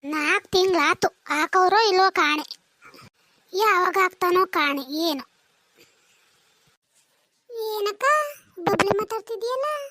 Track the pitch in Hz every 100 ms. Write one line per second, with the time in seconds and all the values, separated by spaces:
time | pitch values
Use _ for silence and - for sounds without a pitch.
0 | 277 302 302 381 403 381 381 349 294 370
1 | - _ - 294 339 381 370 392 440 370
2 | 381 370 302 302 - - _ _ - -
3 | - _ _ _ _ 370 427 370 359 381
4 | 370 370 359 359 381 349 294 285 254 294
5 | 330 285 - _ _ _ _ _ _ _
6 | _ _ _ _ _ _ _ _ _ _
7 | _ _ _ _ _ 466 440 427 403 415
8 | 539 605 587 587 _ - 339 392 392 403
9 | 427 440 - 453 453 523 571 605 554